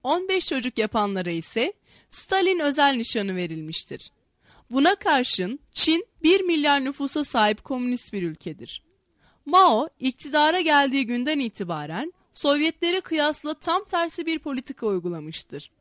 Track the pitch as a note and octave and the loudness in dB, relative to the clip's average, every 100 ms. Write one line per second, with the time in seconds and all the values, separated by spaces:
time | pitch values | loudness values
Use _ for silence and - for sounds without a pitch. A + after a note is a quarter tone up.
0 | B3 E4+ F#4+ F#4+ - C4+ A#3+ - G#3+ A#3 | 0 -2 0 -2 0 -4 -4 -2 -2 0
1 | G3+ F#3+ F3 E3+ - A3 D4 - _ - | 0 -2 -4 -6 -4 -2 -2 -4 _ -20
2 | _ - - F#4+ F#4 F4 D4 C#4+ C#4+ B3+ | _ -8 -2 2 2 2 0 4 4 4
3 | - A3 G3 F#3 F3 D#3+ D#3 D#3+ - C3 | -2 -2 -2 -4 -6 -8 -6 -8 -8 -14
4 | - _ _ _ _ - _ B3+ D#4 G4+ | -14 _ _ _ _ -20 _ 2 4 2
5 | G4+ C#4 B3 - F#3 C4+ _ - - E4 | 2 2 2 -2 -4 -6 _ 0 2 2
6 | A4+ _ D#4 G4 F#4 D#4+ D4 C#4+ C4 C#4 | -2 _ 4 4 2 2 2 2 0 -4
7 | C#4 D4+ C#4+ A#3+ G#3+ G#3+ - B3+ B3 B3 | -4 -2 -2 2 2 2 -6 -4 -2 -4
8 | - G3+ E3+ D#3+ F3 C#3+ - - _ _ | -6 -6 -6 -8 -12 -12 -14 -16 _ _
9 | _ _ _ _ - F4+ F#4 A3 C#4+ _ | _ _ _ _ 2 6 6 4 0 _
10 | C4 - C#4+ D4+ D4+ F4 D#4+ D4 C#4 C#4 | -6 -6 -2 4 4 4 4 4 4 0
11 | A#3 A#3+ B3 D4+ A#3+ - F3+ D#3 D3 E3+ | 0 -2 0 -2 -2 -6 -6 -6 -6 -6
12 | D#4+ _ _ - D4 D4 D#4+ D#4+ F4 F#4 | -8 _ _ -2 2 2 2 0 -2 -2
13 | - D#4+ D4 D4+ D4+ D#4 - F4+ G#4 F4 | -2 0 0 0 -8 -6 -2 -2 -2 -2
14 | E4+ - D#4+ D#4+ D4 C4+ - C4+ A3 F#3 | -2 -4 -4 -4 -4 -6 -8 -6 -2 -2
15 | F3 E3+ D3+ E3 - C#3+ - _ | -4 -8 -10 -12 -12 -14 -16 _